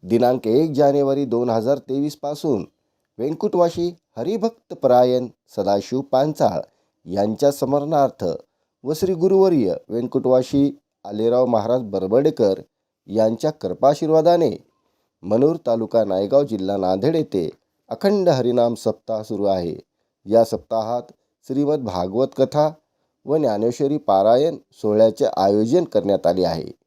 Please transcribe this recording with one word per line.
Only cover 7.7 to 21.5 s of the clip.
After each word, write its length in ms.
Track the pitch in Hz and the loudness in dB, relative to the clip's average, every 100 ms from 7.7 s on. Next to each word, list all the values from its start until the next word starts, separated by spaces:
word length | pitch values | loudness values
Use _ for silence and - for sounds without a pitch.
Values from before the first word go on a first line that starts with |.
| 143 143 160 135 - 92 - - _ _ _ | -2 0 0 0 0 -6 -6 -12 _ _ _
व 100 | 127 | -8
श्री 200 | 156 185 | -4 -2
गुरुवर्य 600 | 175 185 190 190 160 101 85 _ | 0 2 4 4 4 0 -2 _
वेंकुटवासी 880 | 113 123 131 123 127 127 139 139 139 _ _ 101 | -6 -2 -2 2 2 2 0 0 -2 _ _ -12
आलेराव 400 | 104 113 123 127 | -2 0 2 2
महाराज 360 | 117 107 123 | 0 0 -2
बरबडेकर 720 | 110 95 95 113 151 143 107 95 - _ _ _ - | -2 -4 0 2 2 2 0 0 -6 _ _ _ -6
यांच्या 440 | 104 110 113 156 | 0 0 0 -4
कृपाशीर्वादाने 1120 | 156 - 90 131 147 160 160 160 170 151 101 _ _ _ _ _ _ | -4 -8 0 2 2 2 2 4 2 2 -2 _ _ _ _ _ _
मनोर 340 | 90 110 143 165 123 | -2 2 2 0 -2
तालुका 380 | 117 110 117 104 | -4 0 -2 0
नायगाव 380 | 95 101 135 | -2 0 0
जिल्हा 340 | 143 107 95 101 | 0 -4 -4 -2
नांदेड 380 | 92 95 127 165 | 0 0 0 -2
येथे 340 | 151 98 85 - _ _ _ | -2 -4 -4 -10 _ _ _
अखंड 400 | 113 196 208 180 | -4 -2 2 2
हरिनाम 440 | 135 120 123 120 | 2 0 0 0
सप्ताह 480 | 117 117 - - 110 | 0 -6 -6 -8 -10
सुरू 220 | 107 104 | -6 -4
आहे. 320 | 101 95 87 - - _ _ _ 95 | -2 -2 -4 -8 -16 _ _ _ 0
या 180 | 110 | 2
सप्ताहात 580 | 113 110 - 113 110 120 120 _ _ _ | 2 -2 -6 -6 -4 -6 -8 _ _ _
श्रीमद 320 | _ | _